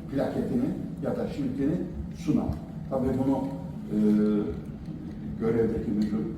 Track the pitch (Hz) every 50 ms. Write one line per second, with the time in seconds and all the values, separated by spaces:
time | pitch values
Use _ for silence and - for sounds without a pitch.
0 | - - 135 139 131 - - 139 123 - 135 120 - - - - - - - -
1 | - 123 123 117 - - - 151 135 - - 139 139 151 175 185 - - - -
2 | - - - - - 151 127 104 - - - - - - - - - - 135 131
3 | 127 135 127 - - 139 135 - - - - - - - - - - 107 107 107
4 | 107 104 107 104 104 104 104 104 113 - - - - - - - - - - -
5 | - - - - - - - - - 117 117 113 110 107 - - - - 101 104
6 | 107 104 - - - - -